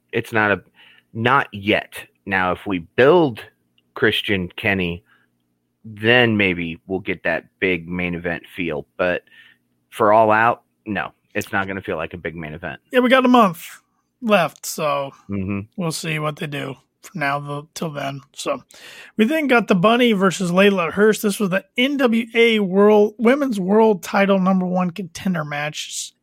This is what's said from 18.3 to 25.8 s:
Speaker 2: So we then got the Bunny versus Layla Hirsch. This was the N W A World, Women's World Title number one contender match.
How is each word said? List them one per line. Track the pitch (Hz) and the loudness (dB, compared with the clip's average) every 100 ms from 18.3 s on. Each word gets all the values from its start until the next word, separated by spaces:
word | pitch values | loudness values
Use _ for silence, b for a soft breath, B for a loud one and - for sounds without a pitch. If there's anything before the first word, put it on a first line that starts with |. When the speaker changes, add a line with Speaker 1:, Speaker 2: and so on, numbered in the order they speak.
Speaker 2:
So | - - 269 - B B B B - | -10 -8 -8 -10 B B B B -2
we | 220 | 0
then | 320 277 | 0 2
got | 240 214 | 2 4
the | 190 | 2
Bunny | 208 240 247 | 4 4 2
versus | 196 190 160 175 | 2 0 0 0
Layla | 180 202 190 160 | 4 4 2 -2
Hirsch. | 196 214 208 | 2 2 2
This | 208 196 | -2 -2
was | 196 | -2
the | 190 - - | -2 -4 -2
N | 269 277 | -2 2
W | 247 226 233 | 2 2 0
A | 233 233 220 | 2 4 4
World, | 190 190 208 214 214 - | 2 4 6 6 4 2
Women's | 226 285 277 208 | 2 2 0 -2
World | 180 214 220 185 | 2 4 4 2
Title | - 208 196 196 | 0 2 4 4
number | 185 190 180 | 4 2 0
one | 180 180 | -2 -2
contender | 170 180 - 190 170 | -4 -12 -6 -4 -4
match. | 147 147 151 156 | -4 -6 -6 -8